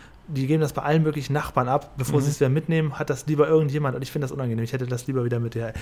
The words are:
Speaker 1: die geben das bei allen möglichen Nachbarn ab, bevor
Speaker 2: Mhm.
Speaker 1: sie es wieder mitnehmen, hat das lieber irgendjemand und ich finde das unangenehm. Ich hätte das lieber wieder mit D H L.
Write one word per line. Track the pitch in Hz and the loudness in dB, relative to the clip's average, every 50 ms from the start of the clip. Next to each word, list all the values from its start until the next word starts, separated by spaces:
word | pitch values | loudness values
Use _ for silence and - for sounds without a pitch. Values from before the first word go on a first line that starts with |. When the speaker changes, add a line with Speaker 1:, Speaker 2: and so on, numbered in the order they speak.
| - - - - - - | -12 -20 -20 -20 -14 -8
Speaker 1:
die | 151 131 135 | -4 -2 0
geben | 131 156 160 156 | 2 2 2 0
das | 135 - | 0 -2
bei | - - | -2 0
allen | 143 156 160 156 | 2 4 4 4
möglichen | 156 147 151 127 - 139 | 2 0 -2 -2 -2 -2
Nachbarn | 147 - - - 131 123 123 | -2 -2 -2 0 0 2 2
ab, | 135 143 - - - 135 | 2 0 0 -2 -8 -6
bevor | 127 120 139 131 | -2 0 0 2
Speaker 2:
Mhm. | 131 | 2
Speaker 1:
sie | 147 | 2
es | 147 - | 2 2
wieder | - 123 | 2 2
mitnehmen, | 135 160 160 - 165 160 156 147 131 - | 2 2 0 2 2 2 2 0 -2 -2
hat | 151 - | -4 -4
das | 135 123 - | -4 -4 -2
lieber | 156 156 147 147 156 | 0 2 2 4 6
irgendjemand | 160 160 156 139 135 151 147 135 127 | 6 4 4 4 0 0 0 0 -2
und | 131 135 | -2 -4
ich | - - | -4 -4
finde | 151 139 | -4 -4
das | 131 143 | -4 -4
unangenehm. | 139 131 120 113 113 117 | -4 -4 -2 -2 -2 -2
Ich | 113 - | -2 -4
hätte | 127 127 | -4 -4
das | 120 127 120 - - | -4 -4 -4 -4 -2
lieber | 131 127 120 | -2 0 0
wieder | 120 123 120 | 0 0 -2
mit | 120 113 - | -2 -2 -4
D | 117 117 | -4 -6
H | 113 | -6
L. | - - | -8 -10